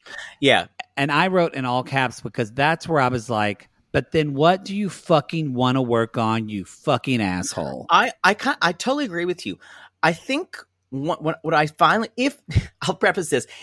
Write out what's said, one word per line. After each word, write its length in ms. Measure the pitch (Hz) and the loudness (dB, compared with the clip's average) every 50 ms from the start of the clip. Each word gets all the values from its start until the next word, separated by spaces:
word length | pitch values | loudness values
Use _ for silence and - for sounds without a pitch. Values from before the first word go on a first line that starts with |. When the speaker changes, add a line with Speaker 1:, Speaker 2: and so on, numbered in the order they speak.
| _ - - - - - - _ | _ -20 -18 -16 -16 -18 -10 _
Speaker 1:
Yeah. 280 | - 139 120 95 87 - _ _ - - _ - | 2 4 4 4 2 -2 _ _ -18 -12 _ -4
Speaker 2:
And 140 | 139 147 | -2 0
I 160 | 147 147 175 190 | 2 2 2 4
wrote 260 | 185 185 170 165 - | 4 2 2 2 -2
in 120 | 139 131 | -4 -4
all 180 | 127 123 127 127 | -2 -2 -2 -2
caps 380 | - 127 135 131 123 117 - | -2 0 0 0 0 -2 -8
because 300 | - 117 - - 123 104 | -14 -12 -4 -4 -4 -4
that's 360 | 113 127 139 151 165 165 - - | -2 0 2 2 2 0 -2 -2
where 120 | 165 147 | 0 2
I 100 | 131 123 | 2 2
was 200 | 127 123 107 - | 0 -2 -4 -2
like, 400 | 120 107 104 104 104 - - _ _ _ _ _ | -2 0 0 0 -2 -6 -10 _ _ _ _ _
but 200 | _ 143 127 - | _ -2 -2 0
then 220 | - 165 156 147 139 | -2 -2 0 0 0
what 300 | 135 151 165 185 190 196 | 2 4 4 4 2 -2
do 120 | - 196 | -8 -6
you 140 | 202 208 190 | -4 -4 -4
fucking 640 | - - - - 175 151 143 - - 165 156 143 127 | -6 -10 -2 2 2 2 2 0 -6 -6 -4 -4 -2
wanna 280 | 120 127 127 127 135 | 0 0 2 2 0
work 360 | 131 120 117 117 113 113 - 123 | 0 0 2 0 0 0 -2 -2
on, 320 | 113 110 110 113 110 107 | 0 0 0 0 -2 -4
you 160 | 107 101 90 | -6 -8 -8
fucking 560 | - - - _ - 139 120 - 135 131 120 | -10 -14 -10 _ -2 -2 -2 0 -2 -2 0
asshole? 680 | 107 95 90 90 90 - - - 82 69 65 67 - - | 0 0 -2 -2 -4 -6 -6 -6 -6 -6 -8 -10 -4 2
Speaker 1:
I, 240 | 170 180 220 262 - - - | 2 2 2 2 -4 0 0
I 100 | 180 202 | 0 0
can't, 220 | 208 - 254 294 - | 2 -2 -4 -4 0
I 100 | - 170 | 0 -2
totally 340 | 175 - - 233 269 294 294 | -2 -2 -2 -2 -2 -2 -2
agree 200 | 226 170 170 170 | -4 -4 -4 -4
with 200 | 180 180 170 - | -4 -4 -6 -6
you. 120 | 107 90 - - - - - - - _ _ - | -10 -10 -10 -14 -20 -20 -20 -20 -20 _ _ 0
I 100 | 160 175 | 0 0
think 440 | 165 - - 269 285 370 - - - - _ _ _ _ _ | 0 -4 -4 -4 -4 -4 -8 -12 -20 -20 _ _ _ _ _
what, 320 | - 135 139 160 170 - 156 | -10 -8 -4 -4 -4 -4 -2
what, 160 | 151 165 - _ | -4 -4 -4 _
what 100 | 151 165 | 0 2
I 140 | 151 156 151 | 2 2 0
finally, 420 | - _ 175 156 175 214 226 - - - | 0 _ 4 4 6 4 0 -4 -4 -2
if, 200 | 247 277 269 - _ - 160 - | -2 -2 -2 -4 _ -2 -2 -2
<laughs> 200 | - - _ _ | -2 -2 _ _
I'll 140 | - - 185 | -4 -4 -2
preface 340 | - - 202 180 - 175 - | 2 2 2 2 2 -2 0
this, 180 | - 127 - - - - | 0 -2 -2 -4 -14 -20